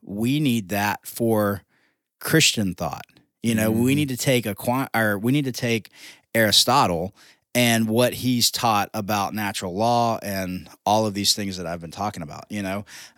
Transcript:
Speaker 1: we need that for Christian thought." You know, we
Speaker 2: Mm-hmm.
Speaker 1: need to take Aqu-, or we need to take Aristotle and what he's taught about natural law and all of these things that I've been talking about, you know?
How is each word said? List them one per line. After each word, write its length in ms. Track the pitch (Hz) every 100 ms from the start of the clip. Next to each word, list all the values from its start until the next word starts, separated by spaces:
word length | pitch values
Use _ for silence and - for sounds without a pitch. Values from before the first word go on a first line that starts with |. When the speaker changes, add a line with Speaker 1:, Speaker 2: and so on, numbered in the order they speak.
Speaker 1:
we 380 | - 101 120 147
need 300 | 143 117 90
that 360 | 101 104 -
for 580 | - - 117 107 104 104 - _ _ _ _ _
Christian 540 | - 160 - - 98
thought." 300 | 87 78 - - _ _ _
You 140 | 113 110
know, 160 | 110
we 60 | 113
Speaker 2:
Mm-hmm. 180 | 123 147
Speaker 1:
need 120 | 143
to 60 | 123
take 280 | 143 123
Aqu-, 440 | 110 98 120 127 135
or 240 | 113 107 101
we 140 | 117
need 140 | 143 131
to 60 |
take 380 | 120 120 113 - - - - _ 113
Aristotle 800 | 110 98 - 135 110 85 95 - - _ _
and 360 | 123 120 113 110
what 260 | 113 123
he's 380 | 110 127 123 -
taught 380 | - 117 104 95
about 400 | 107 98 104 95
natural 400 | 110 101 - 95
law 440 | 92 117 120 117 110
and 460 | 101 95 92 90 76 - 98
all 200 | 107 110
of 80 |
these 200 | 101 98
things 220 | - 98 92
that 100 | 82
I've 140 | 85
been 100 | 82
talking 320 | 98 104 95
about, 220 | 76 76 -
you 140 | 104
know? 220 | 95 101 110 - -